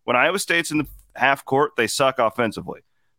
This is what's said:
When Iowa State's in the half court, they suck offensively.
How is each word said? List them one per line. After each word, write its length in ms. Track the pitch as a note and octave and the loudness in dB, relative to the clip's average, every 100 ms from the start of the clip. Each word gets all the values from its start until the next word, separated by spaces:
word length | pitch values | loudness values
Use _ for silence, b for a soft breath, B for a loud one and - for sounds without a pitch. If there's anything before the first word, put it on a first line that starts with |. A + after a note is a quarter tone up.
When 120 | - B2 | -2 2
Iowa 220 | D3 F#3+ | 2 0
State's 320 | - E3+ E3 | -2 -2 -2
in 80 | D3+ | -4
the 80 | C#3 - _ - | -4 -10 _ -2
half 280 | B2+ C#3 | 0 0
court, 280 | - C3+ D3 - | 0 0 0 0
they 120 | A2+ | -2
suck 300 | - C3+ B2+ | 2 0 2
offensively. 600 | A2+ - A#2 F#2+ F2+ - _ _ _ | 0 0 -2 -4 -10 -14 _ _ _